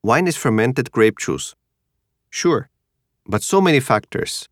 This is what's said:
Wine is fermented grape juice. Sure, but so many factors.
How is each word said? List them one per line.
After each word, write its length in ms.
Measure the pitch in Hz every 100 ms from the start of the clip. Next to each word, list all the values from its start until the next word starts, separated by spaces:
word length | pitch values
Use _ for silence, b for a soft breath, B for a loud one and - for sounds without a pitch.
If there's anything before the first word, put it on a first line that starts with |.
Wine 240 | 104 131 180
is 100 | 160
fermented 540 | - 110 117 131 127
grape 280 | - 110 104
juice. 360 | - 69 - _ _ _ _ _ _ _ _
Sure, 380 | - 175 127 - _ _ _ _ _ -
but 160 | 107
so 180 | - 190
many 200 | 185 143
factors. 680 | 127 107 - - - - -